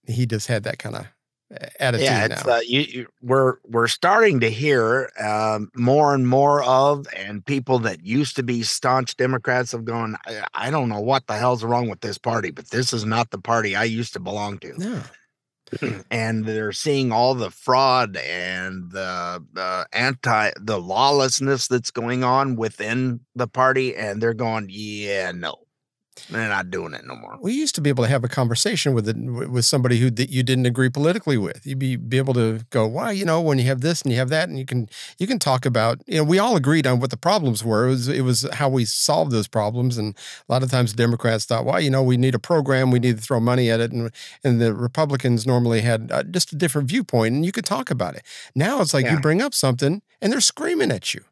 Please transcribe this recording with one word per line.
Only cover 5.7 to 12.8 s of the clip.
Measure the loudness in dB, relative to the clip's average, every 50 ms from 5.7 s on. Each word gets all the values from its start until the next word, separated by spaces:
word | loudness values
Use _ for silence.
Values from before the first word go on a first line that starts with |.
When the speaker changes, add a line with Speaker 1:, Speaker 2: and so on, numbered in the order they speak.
| _
Speaker 2:
more | 0 2 4 4 6 6 4 4
and | 4 4 4
more | 4 4 6 4 4 4
of, | 4 4 4 4 6 4 2 0 -4 -12 -12
and | -12 -10 -10 -10 -10 -4
people | -4 -4 -4 0 0 0 0
that | 2 -2 -4 -6 -6
used | -2 0 0 0 -2 -4
to | -6 -4
be | -2 -2 -2
staunch | -2 -4 -4 -2 0 0 0 0 0 -4 -2
Democrats | -2 0 0 0 -2 -2 0 0 0 -2 -4
have | -6 -8 -6
gone, | -6 -6 -4 -4 -6 -8 -10 -12 -12
"I, | -10 -10 -10 -10 -8
I | -6 -4 -2
don't | -2 -2 -2 -2
know | -2 -2
what | -2 0 0 0 -2
the | -4 -4
hell's | 0 0 0 0 0 0
wrong | 0 0 0 0 -2
with | -6 -8
this | -8 -10 -10 -6
party, | -6 -4 -2 -2 -4 -4
but | -8 -12 -14 -6
this | -4 -2